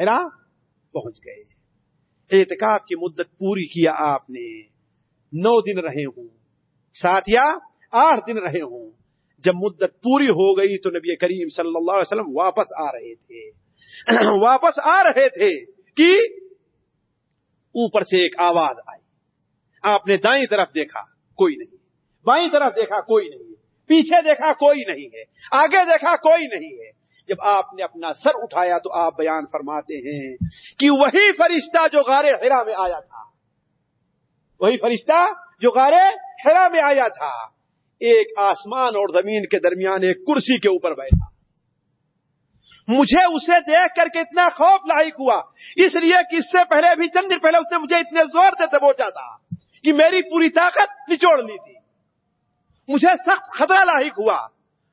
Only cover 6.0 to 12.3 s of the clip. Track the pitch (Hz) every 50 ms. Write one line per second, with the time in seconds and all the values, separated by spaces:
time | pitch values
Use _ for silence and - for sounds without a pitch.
6 | 147 135 120 123 117 113 _ _ _ _ _ _ _ _ _ _ _ _ - -
7 | - 175 185 196 185 202 220 240 262 302 320 349 _ _ _ _ _ _ - 233
8 | 285 320 294 220 - 226 233 220 185 170 143 175 151 127 120 120 113 110 _ _
9 | _ _ _ _ _ _ _ _ 139 175 180 180 190 208 180 160 196 180 _ _
10 | - 247 262 277 285 254 196 160 190 196 190 190 196 202 202 190 - 185 170 170
11 | 160 175 165 - 180 180 180 185 170 156 - - 170 170 165 165 170 175 190 196
12 | 175 - 208 220 214 156